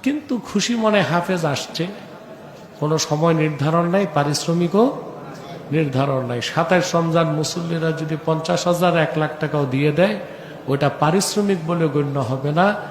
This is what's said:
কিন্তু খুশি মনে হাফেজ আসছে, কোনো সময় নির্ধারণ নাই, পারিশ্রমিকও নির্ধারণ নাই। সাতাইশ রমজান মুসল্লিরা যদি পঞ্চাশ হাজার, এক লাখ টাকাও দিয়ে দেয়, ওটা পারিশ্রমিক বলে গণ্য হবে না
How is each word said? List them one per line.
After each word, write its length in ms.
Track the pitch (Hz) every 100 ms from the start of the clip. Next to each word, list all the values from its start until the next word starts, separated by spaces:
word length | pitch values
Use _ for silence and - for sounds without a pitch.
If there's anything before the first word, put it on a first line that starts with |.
কিন্তু 340 | 262 294 - 247
খুশি 380 | - 208 190 240
মনে 260 | 220 208
হাফেজ 440 | 147 170 170 185 160
আসছে, 420 | 139 - - 175 208 - - - - - - - -
কোনো 180 | 151 160
সময় 360 | - 151 165
নির্ধারণ 560 | 165 156 147 143 165 170
নাই, 180 | 190 196
পারিশ্রমিকও 1000 | 143 143 147 - 170 175 196 247 - - - - - - - -
নির্ধারণ 540 | 147 151 131 139 135 123
নাই। 160 | 123
সাতাইশ 540 | - - 165 180 175 170
রমজান 320 | 170 160 160
মুসল্লিরা 640 | 151 151 180 170 165 160
যদি 260 | 156 156 156 -
পঞ্চাশ 420 | 156 - 175 -
হাজার, 300 | 175 180 170
এক 200 | 156 160
লাখ 140 | 151 -
টাকাও 260 | 151 147 139
দিয়ে 260 | 131 147
দেয়, 280 | 147 190 214 - - - - -
ওটা 220 | 139 143
পারিশ্রমিক 760 | - 151 180 190 - 202 190 160
বলে 200 | 175 160
গণ্য 320 | 147 143 139
হবে 320 | 117 131 143
না 240 | 151 196 208 -